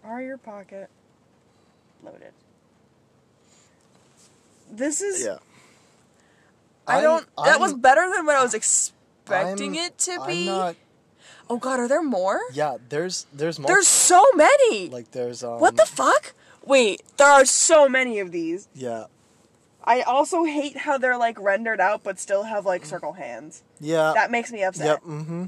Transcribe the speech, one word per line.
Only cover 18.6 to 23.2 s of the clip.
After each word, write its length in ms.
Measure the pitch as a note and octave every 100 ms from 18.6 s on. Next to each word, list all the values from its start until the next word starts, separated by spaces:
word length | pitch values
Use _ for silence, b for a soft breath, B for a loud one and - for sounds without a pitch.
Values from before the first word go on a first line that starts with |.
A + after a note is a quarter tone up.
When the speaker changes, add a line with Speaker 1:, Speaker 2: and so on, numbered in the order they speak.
| - C#3
Speaker 2:
Yeah. 300 | B2 A2+ G#2+ _ _ _ _ _ _ _
Speaker 1:
I 200 | - B3
also 420 | - B3+ D4+ F4
hate 320 | E4 D4 C#4+ C4+
how 180 | D4 C#4
they're, 200 | B3+ B3
like, 220 | A#3 A3+
rendered 400 | G3 G3 A3+ G#3+
out 240 | F#3 G#3+
but 160 | G#3 F#3
still 240 | - G3
have, 220 | A3 G#3 F#3+
like, 200 | F3+ D#3
circle 280 | F3 D#3
hands. 500 | F3+